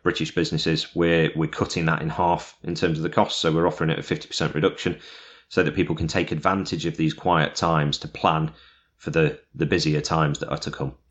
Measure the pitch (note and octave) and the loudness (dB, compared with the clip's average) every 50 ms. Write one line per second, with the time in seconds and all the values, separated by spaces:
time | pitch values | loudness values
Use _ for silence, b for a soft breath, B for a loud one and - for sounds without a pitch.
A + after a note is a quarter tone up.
0 | - F2 F2 - E2+ D#2 - F2 D#2+ - E2 D#2 - E2 D#2+ D#2 - - - F2 | 0 0 0 0 -2 -2 0 -2 0 0 0 0 0 0 0 0 -2 -4 -2 0
1 | E2+ E2+ E2+ E2 D#2+ D#2+ - D#2 D#2+ D#2 - - G2+ - - F2 E2 D#2+ D#2+ - | 2 4 4 4 2 2 2 0 -2 -2 0 -2 -4 -2 -2 0 0 0 0 0
2 | - D#2+ D#2 - F2+ F2 F2 E2 - - - _ - E2+ E2+ D#2+ F2+ F2 D#2 D2+ | -2 -4 -2 0 2 2 2 0 -2 -8 -18 _ -8 -6 -2 0 0 0 0 0
3 | D#2+ E2+ - A2+ G#2 - - - - E2 D#2 E2 E2 F2 - - E2+ D#2+ D#2+ - | -2 0 2 2 2 2 0 -2 0 2 2 4 2 2 0 0 0 0 0 -2
4 | - - F#2+ - - - - - E2+ D#2 D#2 D2 - F#2 - - - F#2 E2+ B | -2 -4 -4 -6 -4 -8 -4 -2 -2 -2 0 0 0 0 0 0 -4 -4 -4 B
5 | B B B B B B B B B B - F#2 F2 D2+ - F#2+ F2 D#2+ E2 - | B B B B B B B B B B 0 2 2 2 2 0 0 0 0 -2
6 | E2 D#2+ - F#2+ E2+ - F2 D#2 - F#2+ F#2+ G2+ F#2 - - D#2+ D2+ E2+ D#2+ - | -2 -2 0 0 -2 -2 -2 -2 0 0 0 0 -2 -2 -4 -4 -4 -4 -2 0
7 | D#2+ D#2 D#2 - - F#2 E2+ D#2+ D2+ - - - F2 E2+ D#2+ D#2 D2+ D2 D2 - | 0 0 0 0 0 2 4 4 2 2 0 0 0 2 2 2 2 2 0 -2
8 | - D2+ - - - F2+ D#2+ D#2+ D#2+ D#2+ b b b b b b b b b _ | -6 -10 -6 -2 0 2 2 2 0 -2 b b b b b b b b b _
9 | - - - E3 D#3+ - - - - _ - - E2 D2+ F#2+ F2 D#2+ D#2 D2+ D2 | -10 -2 2 2 2 2 2 -4 -10 _ -6 -4 0 0 0 2 2 2 0 0
10 | C#2+ - E2 D#2+ D#2 D2 D2 - - - - - - - C#2+ - C#2+ C2+ - - | 0 0 2 2 2 2 0 -2 -4 -6 -6 -6 -6 -8 -6 -6 -6 -8 -8 -10
11 | _ _ | _ _